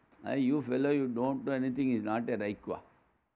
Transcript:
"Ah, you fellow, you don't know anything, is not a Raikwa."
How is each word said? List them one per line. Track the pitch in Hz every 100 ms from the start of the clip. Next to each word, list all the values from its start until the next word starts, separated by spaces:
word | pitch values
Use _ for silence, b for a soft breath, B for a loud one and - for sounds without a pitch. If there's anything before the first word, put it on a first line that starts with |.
| _ - -
"Ah, |
you | 135 127 147
fellow, | 120 127 143
you | 147 131
don't | 117 131 135 117
know |
anything, | 131 131 123 131
is | 117
not | 104 113 117
a | 110
Raikwa." | 104 98 - 85 - _ _ _ _